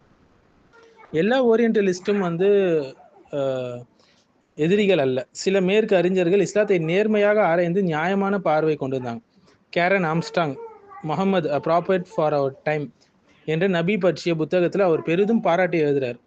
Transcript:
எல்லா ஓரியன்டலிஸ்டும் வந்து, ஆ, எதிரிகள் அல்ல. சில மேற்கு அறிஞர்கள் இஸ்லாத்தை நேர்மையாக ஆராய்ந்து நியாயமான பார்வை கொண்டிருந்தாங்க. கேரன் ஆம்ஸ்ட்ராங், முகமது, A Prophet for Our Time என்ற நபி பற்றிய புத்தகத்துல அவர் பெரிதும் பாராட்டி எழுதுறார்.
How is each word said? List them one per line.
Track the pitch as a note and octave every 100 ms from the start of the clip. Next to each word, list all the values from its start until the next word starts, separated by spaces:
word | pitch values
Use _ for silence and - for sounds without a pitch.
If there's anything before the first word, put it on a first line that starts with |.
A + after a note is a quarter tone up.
| _ _ _ _ _ _ _ - - - -
எல்லா | D#3 G3 C4 A#3+
ஓரியன்டலிஸ்டும் | A3+ A#3 A3 G3 F3+ - G#3
வந்து, | F3+ E3+ G3 G3+ F#3 D#3+ C3+ - - - _
ஆ, | D3 C3+ C3 B2 B2 B2 _ _ _ _ _ _
எதிரிகள் | - E3+ G#3 G3+ F3
அல்ல. | C3+ B2+ -
சில | - G3 F#3+
மேற்கு | F3+ G#3 A3 F#3
அறிஞர்கள் | F3 F#3 E3+ G3+
இஸ்லாத்தை | F3 G#3 G#3 F3+
நேர்மையாக | D#3+ F3+ G#3+ G#3+ G3+ G#3+ F3+
ஆராய்ந்து | E3+ F3 F#3
நியாயமான | F#3 D3+ F3 G3 G3 G3+
பார்வை | F3 D#3 D#3 D3+
கொண்டிருந்தாங்க. | C3 C3 B2 A#2 - _ _ _ _ F3
கேரன் | F3+ G3
ஆம்ஸ்ட்ராங், | E3 E3 - F3+ D#3 C3+ - - - -
முகமது, | D#3 D3+ G3 F#3+ D3+
A | C#3+
Prophet | D#3+ E3+ E3+ F#3
for | F3+ - D3+
Our | D3 C#3 C3+
Time | D3+ D3+ F3 - _ _ _ _
என்ற | - D#3+ G3
நபி | E3+ E3+ G#3
பற்றிய | F3+ D#3 E3+
புத்தகத்துல | D#3+ D3+ F3+ E3+ F#3+
அவர் | F#3 D#3
பெரிதும் | - E3+ G#3 A3+
பாராட்டி | F3 E3+ F3+ E3
எழுதுறார். | D3 C#3 B2 B2